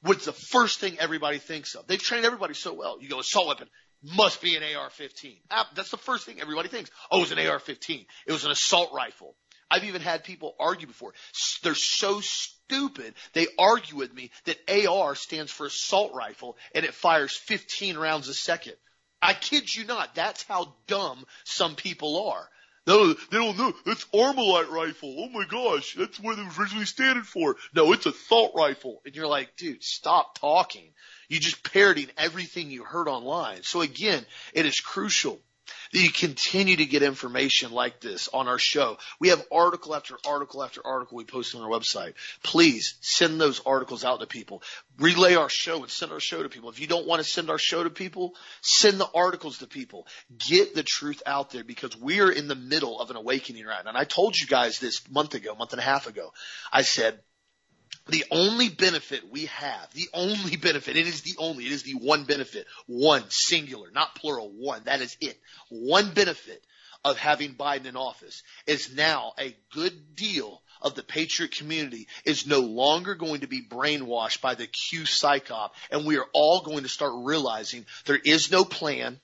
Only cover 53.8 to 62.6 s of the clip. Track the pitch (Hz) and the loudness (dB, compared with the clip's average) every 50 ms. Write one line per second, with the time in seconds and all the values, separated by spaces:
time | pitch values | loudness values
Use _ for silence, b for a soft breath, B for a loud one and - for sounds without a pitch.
53.8 | - 110 110 123 147 143 - - 185 220 196 - 143 - 143 127 123 117 107 - | -8 -6 -2 -2 -2 0 2 2 2 2 2 0 0 2 2 2 4 2 0 -4
54.8 | - 120 110 - - - 131 143 156 151 - 127 101 110 107 107 117 117 - 147 | -6 -6 -6 -6 -8 -4 -2 -2 0 0 -4 -10 -8 -8 -8 -8 -8 -8 -6 -4
55.8 | 123 131 139 139 - 120 107 104 85 90 _ B B B B B B B B 135 | 0 0 0 0 0 -6 -12 -12 -12 -12 _ B B B B B B B B 2
56.8 | 131 - - - 117 110 113 107 _ _ _ _ _ _ _ _ _ _ _ _ | 2 4 2 2 2 0 0 -2 _ _ _ _ _ _ _ _ _ _ _ _
57.8 | _ _ - - _ - 156 160 143 - - 160 180 202 220 233 247 226 160 - | _ _ -20 -20 _ -2 -2 -2 0 0 2 2 2 2 4 2 0 0 2 2
58.8 | 185 185 175 151 - - 143 123 - 95 113 143 156 147 - - 143 143 123 98 | 2 2 2 0 -6 -6 -10 -10 -10 -10 -12 -10 -10 -10 -10 -8 -8 -8 -8 -8
59.8 | 82 78 - 143 175 - - 165 180 185 214 208 190 175 160 170 147 180 156 143 | -12 -14 -12 -12 -12 -8 -4 -4 -2 -2 -2 -2 -4 -4 -4 0 2 2 0 2
60.8 | 127 - 131 156 165 170 170 151 - - - - 156 165 160 127 120 127 143 139 | -2 0 0 2 2 0 -2 -6 -10 -10 -8 -6 -4 -4 -4 -6 -6 -6 -6 -6
61.8 | 131 135 135 127 113 135 151 151 143 131 147 143 131 - - 104 | -6 -8 -10 -6 2 2 2 2 2 0 -2 -2 -2 -8 -10 -14